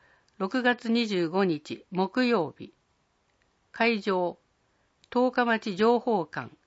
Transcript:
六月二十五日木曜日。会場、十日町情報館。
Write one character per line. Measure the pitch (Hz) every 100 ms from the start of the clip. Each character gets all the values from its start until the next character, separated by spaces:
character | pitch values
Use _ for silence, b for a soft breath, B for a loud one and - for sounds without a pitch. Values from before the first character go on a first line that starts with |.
| b b b -
六 | 190 262
月 | 240 233 226
二 | 233 220
十 | 185 165
五 | 185
日 | 190 151 - - -
木 | 185 190 254 247
曜 | 220 147 -
日。 | - _ _ _ _ _ _ _ _ _ _
会 | - 233 220
場、 | 202 185 175 - _ _ _ _ _ _ _
十 | 247 254
日 | 247
町 | 240 220 220 180
情 | 220 240
報 | 247 202
館。 | 156 147 120 -